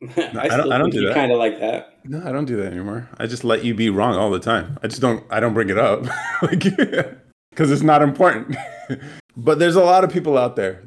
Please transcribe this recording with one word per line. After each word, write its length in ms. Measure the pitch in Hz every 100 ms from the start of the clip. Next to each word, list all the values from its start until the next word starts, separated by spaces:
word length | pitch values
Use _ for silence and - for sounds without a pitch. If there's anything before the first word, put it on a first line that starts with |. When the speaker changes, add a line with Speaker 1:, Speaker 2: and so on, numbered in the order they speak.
Speaker 1:
<laughs> 0 |
Speaker 2:
No, 380 | 123 - - 113
Speaker 1:
I 60 | 113
Speaker 2:
I 20 |
don't, 120 | 120
Speaker 1:
still 120 | 139
Speaker 2:
I 40 | 127
don't 60 | 156
Speaker 1:
think 80 |
Speaker 2:
do 80 | 113
Speaker 1:
you 60 | 98
Speaker 2:
that. 40 | 135
Speaker 1:
kinda 200 | 131 120
like 240 | 113 107
that. 340 | 110 - - _ 127
Speaker 2:
No, 180 | 151 175
I 60 |
don't 140 | 135 143
do 120 | 113
that 160 | 98
anymore. 340 | 90 98 113 120 -
I 80 | 113
just 160 | 120
let 200 | 120 113
you 120 | 120 107
be 140 | 113
wrong 240 | 98 117 92
all 160 | 107
the 80 | 92
time. 380 | - 113 82 143
I 40 | 110
just 140 | -
don't, 220 | 127 113 -
I 100 | 107
don't 140 | 117
bring 160 | 110 101
it 80 | 98
up. 260 | 117 104 123 -
<laughs> 180 | - -
Like, 220 | 160 175
<laughs> 920 | 196 185 277 - - - _ _ _ -
'cause 140 | 151
it's 120 | 139
not 180 | 156 147
important. 540 | 147 - 180 110 117 - - - -
<laughs> 80 | 131 - - _ -
But 220 | 120 151
there's 180 | 175 175
a 80 |
lot 200 | 175 180
of 80 | 190
people 240 | 175 156 135
out 180 | 123 -
there, 280 | 95 92